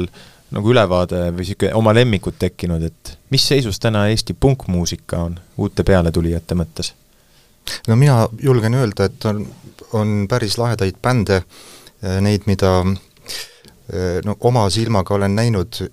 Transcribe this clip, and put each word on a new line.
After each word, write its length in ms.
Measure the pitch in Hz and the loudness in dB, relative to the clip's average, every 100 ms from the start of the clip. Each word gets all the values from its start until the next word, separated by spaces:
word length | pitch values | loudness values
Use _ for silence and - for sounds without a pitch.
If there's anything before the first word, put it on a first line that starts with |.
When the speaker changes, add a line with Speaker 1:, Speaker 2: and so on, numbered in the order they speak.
| 87 - - - _ | -4 -8 -20 -20 _
Speaker 1:
nagu 240 | - 104 | -2 2
ülevaade 560 | 123 98 90 90 90 87 | 4 4 2 0 -2 -2
või 160 | 87 92 | -4 -6
sihuke 220 | 101 98 | -2 0
oma 200 | 110 110 | 2 4
lemmikud 400 | 110 123 101 - | 4 4 0 -4
tekkinud, 480 | - 90 - 87 82 | -4 -4 -4 -4 -2
et 300 | 82 - - - - | -4 -8 -18 -20 -4
mis 180 | 135 - | 0 2
seisus 320 | 143 117 98 | 0 0 -2
täna 300 | 117 110 104 | -2 2 2
Eesti 260 | 110 - | 0 -4
punkmuusika 840 | - 135 135 - 90 85 85 - 90 | 0 0 0 -2 -2 -2 -6 -6 -6
on 160 | 85 87 - | -4 -8 -12
uute 320 | - 101 - | -6 -4 -2
pealetulijate 720 | 92 95 82 85 85 85 - 87 | 2 2 2 0 -2 -2 -4 -4
mõttes? 320 | 80 - 87 - _ _ _ _ _ _ - - | -4 -6 -12 -12 _ _ _ _ _ _ -16 -8
Speaker 2:
No 120 | - 113 | 0 4
mina 280 | 147 120 110 110 | 6 4 2 0
julgen 380 | 143 123 110 | 0 2 2
öelda, 320 | 127 120 98 98 | 0 0 0 -2
et 180 | - | -2
on, 200 | 110 104 98 - - - - | -4 -4 -6 -14 -20 -20 -6
on 260 | 110 107 104 | -4 -2 -2
päris 320 | 98 123 107 98 | -2 -2 -2 -2
lahedaid 400 | 120 113 117 - | -2 -2 -2 -2
bände, 440 | 123 127 98 95 - - - - - - | 0 0 2 0 -2 -12 -20 -20 -20 -12
äh, 220 | 98 95 | -4 0
neid, 300 | 104 104 - | 0 0 0
mida, 320 | 95 95 92 | 0 2 2
äh, 1400 | 90 95 - _ - - - - - - - 90 92 87 | 2 -2 -8 _ -16 -14 -14 -20 -20 -20 -12 -6 -4 -4
no, 120 | 98 101 | -4 -2
oma 280 | 127 123 101 | 0 2 2
silmaga 460 | 95 113 113 - | 0 0 0 0
olen 240 | 101 98 101 | 0 0 0
näinud 460 | 117 107 90 - 92 | 0 0 -4 -8 -10